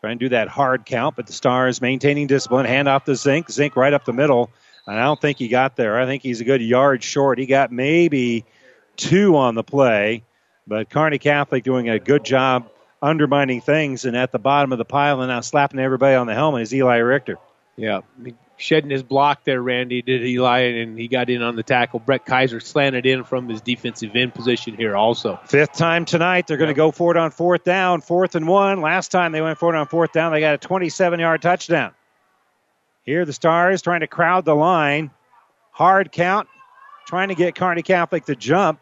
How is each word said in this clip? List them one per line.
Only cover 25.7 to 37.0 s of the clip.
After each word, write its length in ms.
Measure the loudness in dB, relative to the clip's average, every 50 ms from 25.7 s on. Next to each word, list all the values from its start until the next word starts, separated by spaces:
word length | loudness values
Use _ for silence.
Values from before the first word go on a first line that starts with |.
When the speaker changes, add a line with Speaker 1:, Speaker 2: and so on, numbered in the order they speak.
Speaker 1:
time 320 | 0 -2 0 0 0 0 -2
tonight, 420 | -2 0 0 2 2 2 0 0
they're 100 | -2 -2
gonna 140 | 0 0 0
Speaker 2:
Yep. 60 | 2
Speaker 1:
go 140 | 2 2 2
for 200 | 2 2 0 2
it 60 | 2
on 140 | 2 0 0
fourth 340 | -2 -2 0 2 2 2 _
down, 360 | 0 0 0 2 0 0 -2
fourth 340 | -2 -2 0 0 0 0 -2
and 120 | -4 0 2
one. 320 | 2 4 4 2 0 0
Last 300 | 0 0 0 -2 -2 -2
time 220 | -2 0 0 0
they 100 | -2 -2
went 160 | -2 -4 -4 -2
for 160 | -2 0 0
it 40 | 0
on 80 | -2
fourth 260 | -2 0 0 0 0
down, 200 | 0 -2 0 0
they 80 | 0 0
got 140 | 2 2 0
a 40 | 0
twenty-seven-yard 840 | -2 -4 -4 -2 -2 -4 -2 0 0 0 0 0 0 0 0 0
touchdown. 500 | 2 0 0 0 0 -2 -2 -2 -2 -4 _ _ _ _ _ _ _ _ _ _ _ _ _ _ _ _ _ _ _ _ _ _ _
Here 200 | -4 -4 -2 -2
the 80 | -4
Stars 500 | -6 -2 0 2 2 4 2 2 2 0
trying 180 | -2 -2 -2 -2
to 60 | -4
crowd 380 | -6 -2 -2 0 2 2 2 2
the 100 | 2 2
line. 560 | 4 4 2 2 2 2 0 0 -2 -4 -8 _ _ _ _ _ _ _ _ _ _ _ _
Hard 400 | _ 2 4 4 6 4 2 0
count, 360 | -2 -2 0 0 0 -2 -2 _ _ _ -20 _ _ -20 -20 -20 -20 -20